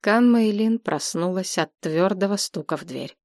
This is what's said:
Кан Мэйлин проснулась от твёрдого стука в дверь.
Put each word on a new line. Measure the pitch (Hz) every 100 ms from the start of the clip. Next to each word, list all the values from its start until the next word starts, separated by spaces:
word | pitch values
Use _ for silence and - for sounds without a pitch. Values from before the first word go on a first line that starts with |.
Кан | - 220 240
Мэйлин | 233 220 208 220 226
проснулась | - 151 - 165 175 185 185 -
от | 160 _
твёрдого | 170 160 185 190 196 202
стука | - - 147 151
в |
дверь. | 170 131 - -